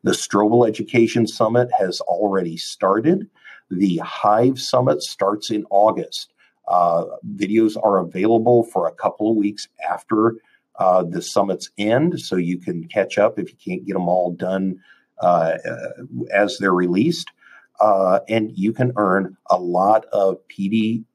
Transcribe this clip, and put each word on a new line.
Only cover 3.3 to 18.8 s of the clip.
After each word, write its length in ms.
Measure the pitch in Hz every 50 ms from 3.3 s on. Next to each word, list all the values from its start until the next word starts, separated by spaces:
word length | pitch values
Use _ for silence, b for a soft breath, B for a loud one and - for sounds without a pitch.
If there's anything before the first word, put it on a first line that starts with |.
| B B B B B B B _
The 280 | 90 87 101 98 87
Hive 640 | 82 - - - - - 104 107 110 123 135 135 123
Summit 420 | - - - 123 123 135 139 123 -
starts 480 | - - - 98 98 104 107 - -
in 140 | 113 107 - -
August. 640 | 98 98 104 110 104 90 - - - - - _ _ _ _ _ _ _ _ -
Uh, 340 | 90 90 87 85 85 85 87 - - - - 117 104
videos 400 | 95 104 95 107 110 113 110 107 - -
are 140 | 104 101
available 680 | 95 90 82 85 92 98 110 117 113 110 120 123 117 113
for 240 | - - 92 85
a 60 | 82 -
couple 360 | - - 98 - - 107 107
of 60 | 113
weeks 320 | 107 101 104 104 - - _ _ - 80 80
after, 480 | 87 - - _ 113 107 110 - 113 B B B B B B B _ -
uh, 240 | 95 92 90 92 87
the 180 | 82 87 87
summits 480 | 85 - - 104 101 98 90 - - - _
end, 400 | - 104 107 113 131 156 175 180 -
so 160 | - - 98
you 220 | 92 85 85 90 87
can 260 | - 104 87 85 82
catch 320 | - - 104 95 - -
up 200 | 101 101 113 -
if 120 | 104 90 -
you 80 | _
can't 280 | _ _ 92 90 90 92
get 120 | 98 95
'em 100 | 92 90
all 240 | 87 90 92 90 87
done, 480 | 85 85 95 92 95 95 95 95 90 92 b b b b b b b -
uh, 360 | 92 87 87 82 82 82 80 - -
uh, 240 | - - - - - - - - - - - - - -
as 240 | 98 104 98 - -
they're 140 | 98 95 90
released. 540 | 90 90 87 87 95 123 165 170 - - - b b b b b b b b b -
Uh, 400 | 107 107 101 95 95 92 95 101 - -
and 280 | 110 113 107 107 -
you 140 | 92 95 110
can 220 | 117 -